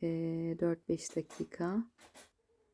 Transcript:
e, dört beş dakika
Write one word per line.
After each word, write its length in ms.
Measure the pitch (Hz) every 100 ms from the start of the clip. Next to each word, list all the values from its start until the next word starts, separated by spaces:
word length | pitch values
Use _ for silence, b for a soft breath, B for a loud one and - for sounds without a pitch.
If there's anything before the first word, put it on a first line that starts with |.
e, 560 | 165 165 165 165 165 165
dört 300 | 170 165 -
beş 280 | 165 - 165
dakika 680 | 151 - 165 - 170 208 233 _ - - - _ _ _ _